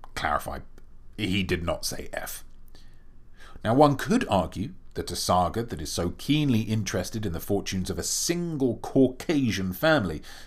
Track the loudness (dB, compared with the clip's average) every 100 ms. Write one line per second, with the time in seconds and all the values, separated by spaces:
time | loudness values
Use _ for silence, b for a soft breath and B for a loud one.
0 | -10 -2 0 2 0 -6 -10 -14 -16 -16
1 | -14 -4 0 2 2 0 0 -2 -2 -4
2 | -6 -6 -6 -8 -12 -16 -16 b b b
3 | b b -18 B B B 2 8 8 6
4 | 2 0 4 2 2 -2 -6 -6 -10 -8
5 | -6 -4 2 4 4 0 -4 -6 -4 -2
6 | -2 -2 2 2 4 2 2 0 0 -2
7 | -2 -4 -4 -4 -2 -2 0 -2 -2 -4
8 | -2 -2 0 0 -2 0 0 0 0 4
9 | 4 4 -2 2 2 2 -2 2 4 4
10 | 4 -4 B B